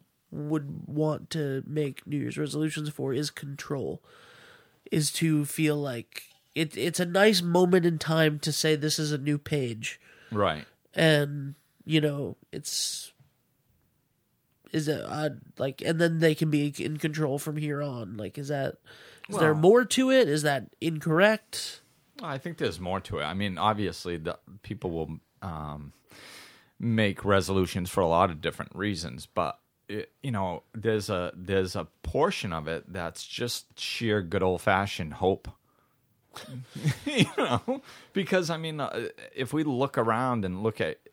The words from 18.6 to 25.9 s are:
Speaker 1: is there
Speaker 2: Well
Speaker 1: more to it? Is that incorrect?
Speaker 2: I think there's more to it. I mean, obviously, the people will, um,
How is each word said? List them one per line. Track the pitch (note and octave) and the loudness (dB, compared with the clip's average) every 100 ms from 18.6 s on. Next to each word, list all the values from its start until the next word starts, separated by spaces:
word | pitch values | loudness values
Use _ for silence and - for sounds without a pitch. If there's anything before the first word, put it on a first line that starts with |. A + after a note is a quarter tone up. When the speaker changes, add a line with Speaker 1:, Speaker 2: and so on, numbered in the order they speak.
| C3+ - - - - - - | -4 -6 -16 -20 -20 -20 -6
Speaker 1:
is | G3+ | 2
there | D#3+ | 2
Speaker 2:
Well | D#3 | 6
Speaker 1:
more | E3+ A#3 B3 | 8 8 6
to | - C4 | 2 4
it? | C4 G3+ | 6 4
Is | D3 | 2
that | D3 C#3 G#2 - | 2 0 -4 -6
incorrect? | E3 D#3 E3 D#3+ G3+ A3 _ - - - _ _ _ - | -4 -2 0 4 6 4 _ -10 -10 -12 _ _ _ -14
Speaker 2:
I | F3 C3+ | -8 -8
think | F3 E3 | -8 -2
there's | C3 E2 | -2 -2
more | F2+ F#2+ | -2 -4
to | - E2 | -2 -4
it. | |
I | D2 | -2
mean, | F#2 G2+ F2 | -2 -2 2
obviously, | G#2 G#2+ G2 E2 F2+ E2+ | 2 2 0 -4 -6 -6
the | D#2+ - - F#2+ | -6 -8 -12 -18
people | - G2 F#2 | -12 -8 -4
will, | E2 D#2 D#2+ _ - | -4 -4 -8 _ -14
um, | G2 D#2 D2+ D2 D2 | -10 -8 -8 -10 -14